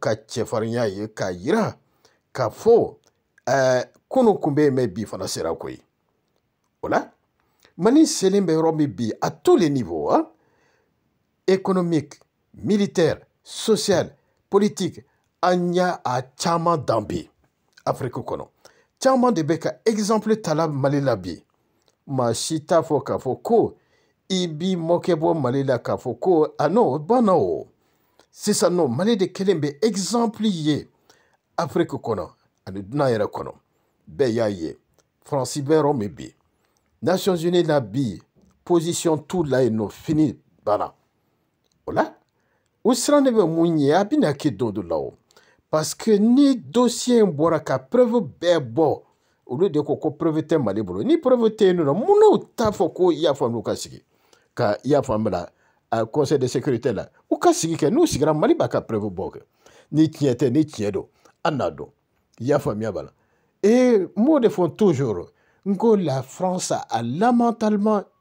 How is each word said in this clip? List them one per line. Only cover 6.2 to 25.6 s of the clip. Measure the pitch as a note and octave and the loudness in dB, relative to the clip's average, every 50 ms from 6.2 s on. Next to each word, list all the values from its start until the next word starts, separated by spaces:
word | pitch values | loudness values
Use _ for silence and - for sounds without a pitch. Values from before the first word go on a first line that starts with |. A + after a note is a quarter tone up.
| _ _ _ _ _ _ _ _ _ _ _ _ | _ _ _ _ _ _ _ _ _ _ _ _
O | - - | -4 -2
la, | - - - - _ _ _ _ _ _ _ _ _ _ _ _ _ | -2 -2 -2 -6 _ _ _ _ _ _ _ _ _ _ _ _ _
Mali | - E3+ A3 C4 D#4 D#4+ | 0 2 4 6 6 4
selen | - - - G3 F#3+ F#3+ G3+ G3 | 4 2 0 0 2 2 2 2
bɛ | E3 D#3+ | 2 2
yɔrɔ | D#3+ D#3+ D#3+ D#3+ | 2 2 2 2
min | D3+ D3 C#3 | 0 0 -2
bi, | G2 F2+ A#2 G#2+ - - | -2 -4 -4 -4 -4 -4
à | - E3 | -6 -6
tous | - - - F4+ F4+ C#4 | -4 0 2 4 4 6
les | F3+ D3 | 4 2
niveaux, | C#3+ C3 A2+ E2 E2+ D#2 D2 D#2 | 2 0 -2 -4 -4 -4 0 2
hein, | - D#4 D#4+ - _ _ _ _ _ _ _ _ _ _ _ _ _ _ _ _ _ _ _ _ _ _ _ | 2 2 0 -2 _ _ _ _ _ _ _ _ _ _ _ _ _ _ _ _ _ _ _ _ _ _ _
économique, | - F#3+ F#3 F#3 F#3+ F#3+ F#3 F3 E3+ E3 D3+ C#3 - - - _ _ _ _ _ _ - | 0 0 0 2 0 0 0 0 0 0 -2 -2 -4 -12 -20 _ _ _ _ _ _ -16
militaire, | - F2+ C#3 G3+ G#3 G3+ - - F3+ E3 C#3+ - - _ _ _ _ | -8 -2 0 0 0 0 0 0 2 2 2 0 -2 _ _ _ _
social, | _ - - - - - G#3+ - - - G3 G#2 D#2 - - _ _ _ _ _ _ - | _ -18 -14 -4 0 0 0 0 2 0 0 0 -2 -4 -8 _ _ _ _ _ _ 0
politique, | - G3+ G#3 G3+ G#3 - F#3 D#3 - - - _ _ _ _ _ _ - | 2 2 2 2 0 -2 -6 -8 -8 -10 -20 _ _ _ _ _ _ -2
an | - F3+ F#3 F3+ F3 F3 E3+ | 0 0 2 2 0 0 0
y'a | F3+ F3+ F3+ D#3+ - | 0 0 -2 -2 -4
a | - B2 B2 B2+ | -4 -4 -4 -4
caman | B2 - _ - - F3 E3+ E3+ E3 F3 E3+ D3+ | -6 -8 _ -4 -2 0 0 0 0 0 0 0
dan | A2+ - A2 A2+ | 0 -2 -2 -2
bi, | G#2 - F2 E2+ - - _ _ _ _ _ _ _ _ _ _ - | -2 -4 -6 -8 -8 -12 _ _ _ _ _ _ _ _ _ _ -6
Afrique | C#3 C3+ - C3+ B2 - | -6 -6 -4 -6 -8 -8
kɔnɔ. | B2+ A#2 - G#2 D2 - - _ _ _ _ _ _ _ _ _ - | -10 -10 -8 -10 -10 -10 -14 _ _ _ _ _ _ _ _ _ 0
Caman | - C4 C4 B3 A#3+ B3 | 2 2 4 4 2 2
de | A3+ E3 | 2 0
bɛ | D#3 C#3+ E3 D3+ | 0 -2 -2 -2
ka | - D#3+ - - - | -4 -6 -6 -4 -2
exemple | A3+ A#3 G#3 G#3 F#3+ A3+ G#3+ - G#3+ A3 G#3+ | -2 -2 -2 0 0 0 0 0 0 -2 -2
ta | A3 F3 D#3 | -2 -2 -2
la | D3+ E3+ D#3+ | 0 -2 -2
Mali | D3 C3+ C3+ C#3 D3 C#3+ | -2 0 0 0 0 0
la | C#3 C3 A#2 | 0 0 -2
bi. | F#2+ F2+ F2+ D#2+ C#2+ - _ _ _ _ _ _ _ _ _ _ _ _ | -2 -4 -10 -12 -12 -16 _ _ _ _ _ _ _ _ _ _ _ _
Maa | - C#3 C3 B2 A#2 A2+ | -6 -4 -2 0 0 -2
si | - - - D#3+ D#3 | -2 -4 -6 -6 -6
t'a | D3+ - F3 E3 | -2 0 0 0
fɔ | D#3+ - D#3 C3 - | 2 0 -2 -2 -2
k'a | - G#2 F#2 | -2 -6 -4
fɔ | - C3 A#2+ - | -4 -6 -6 -6
ko | - - A#3 A3 D3 - - _ _ _ _ _ _ _ _ _ _ - | -2 0 2 2 2 0 -2 _ _ _ _ _ _ _ _ _ _ -4
i | F#3+ F#3 F3+ E3+ | -4 -2 -2 -4
b'i | D#3 D3 F3 F#3+ F#3+ | -6 -4 -4 -2 -2
mɔkɛ | E3+ D#3+ E3 F3 E3 - F#3 E3+ D3+ | -2 0 0 0 0 0 0 0 0
bɔ | D#3+ F3 E3 D#3+ | 0 0 0 0
Mali | C3 A#2+ B2+ C#3 | 0 0 0 0